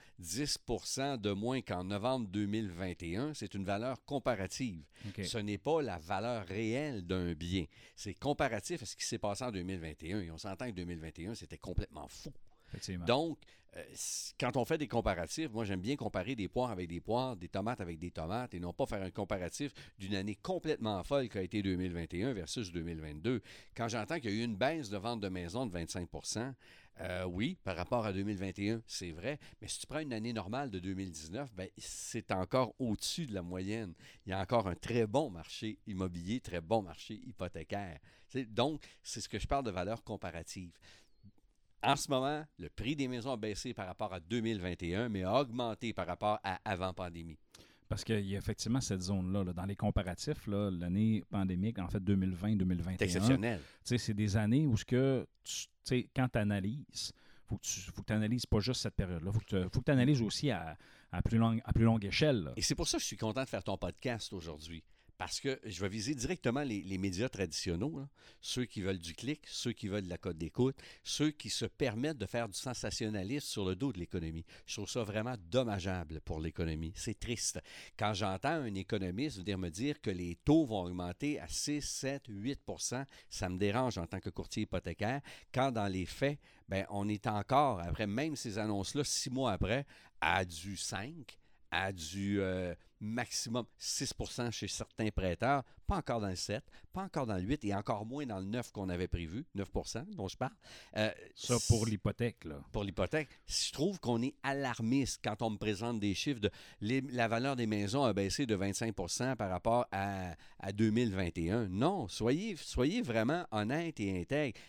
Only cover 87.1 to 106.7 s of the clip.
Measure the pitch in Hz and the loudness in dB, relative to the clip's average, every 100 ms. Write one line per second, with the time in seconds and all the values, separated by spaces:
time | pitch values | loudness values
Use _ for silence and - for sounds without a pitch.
87.1 | 104 - 107 98 135 147 98 87 - 104 | 0 0 0 4 6 6 2 -2 0 0
88.1 | 107 156 147 120 101 107 101 95 143 143 | 2 0 -2 -4 -2 0 0 0 0 0
89.1 | - - 127 131 92 95 123 139 - - | 0 0 0 2 2 2 2 0 -12 -16
90.1 | - 80 90 92 82 92 98 - 101 113 | 0 4 4 2 -4 -8 -6 -4 -4 -6
91.1 | 165 131 - - - - 85 95 95 78 | -10 -14 -18 -20 -20 -4 -2 0 -2 -6
92.1 | 98 98 101 95 92 90 85 - - 107 | -2 0 2 2 0 -2 -6 -12 -10 -6
93.1 | 113 120 - - 120 110 - - - 139 | -4 -2 -4 -2 -2 -4 -8 -6 -4 -4
94.1 | - 107 - 120 110 101 - 113 - 110 | -4 -6 -2 -2 -2 -4 -6 -6 -2 0
95.1 | - 95 85 113 143 - - - 202 - | 2 2 2 2 2 0 -10 -2 -2 0
96.1 | 117 101 90 - 104 - - - 180 196 | 0 0 -2 -2 -4 -4 -20 -12 -8 -4
97.1 | - 127 95 92 147 101 101 107 110 107 | -2 0 0 0 0 0 0 0 -2 -2
98.1 | 135 139 98 95 120 117 - 95 87 90 | -4 -4 -4 -2 -4 -4 -4 -2 0 0
99.1 | 87 82 98 - 101 98 - - 113 165 | -2 -4 -6 -6 -6 -4 -2 -4 -6 -6
100.1 | 196 95 - 127 - - - - - 107 | -6 -6 -2 -4 -6 -20 -20 -8 0 0
101.1 | - - - - 120 - 117 113 107 - | 0 -12 -8 2 2 6 4 4 0 0
102.1 | 98 - - 82 71 71 - 101 95 90 | 0 -2 -4 -10 -10 -6 -4 -2 0 0
103.1 | 156 151 - - - - - 185 190 117 | 0 -2 -10 -4 -2 -2 0 0 0 2
104.1 | 117 127 - 131 139 135 120 110 135 127 | 2 2 -2 -2 0 0 0 4 4 4
105.1 | - 117 104 113 104 107 98 117 117 101 | 0 -2 0 0 0 0 2 0 2 2
106.1 | 95 - 123 101 - - | 2 0 2 2 0 -16